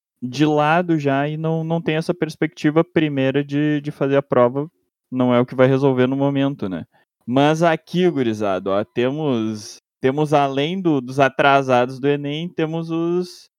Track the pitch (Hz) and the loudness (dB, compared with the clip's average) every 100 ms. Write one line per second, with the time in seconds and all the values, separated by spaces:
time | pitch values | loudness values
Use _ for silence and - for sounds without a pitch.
0 | _ _ 127 127 151 151 147 165 180 160 | _ _ -8 0 2 2 2 0 0 -2
1 | 139 135 147 156 160 165 160 165 165 156 | 0 -2 -2 -4 -4 -4 -2 -4 -2 -2
2 | 160 170 160 - 160 - 156 156 165 - | -4 -4 -6 -4 -6 -2 0 2 0 0
3 | 156 139 135 143 143 143 151 147 147 - | 0 0 0 0 -2 -2 -2 -2 -4 -4
4 | 139 139 - 127 123 135 151 _ _ _ | 0 0 2 2 2 0 -8 _ _ _
5 | _ 127 127 123 123 131 131 135 139 127 | _ -2 2 2 2 4 4 4 2 2
6 | 127 135 139 139 139 143 101 85 - _ | 2 0 0 0 -2 -4 -8 -8 -12 _
7 | _ _ - 127 147 156 170 160 - 170 | _ _ -2 2 4 4 2 0 -2 0
8 | 180 143 120 107 104 95 95 98 110 - | 2 2 0 0 -2 -2 -2 -2 -2 -2
9 | 123 147 151 120 110 107 104 - _ _ | -2 -2 -2 -2 -2 -6 -12 -20 _ _
10 | 131 143 151 147 139 135 151 190 175 143 | -2 0 2 2 2 0 -2 -2 0 0
11 | 123 135 131 - 143 139 131 123 127 131 | 0 0 0 2 4 4 4 2 0 -2
12 | 139 143 143 151 175 - 156 165 165 165 | -2 -2 -4 -8 -6 -4 -4 -4 -6 -4
13 | 170 175 180 - - | -2 -2 -4 -10 -20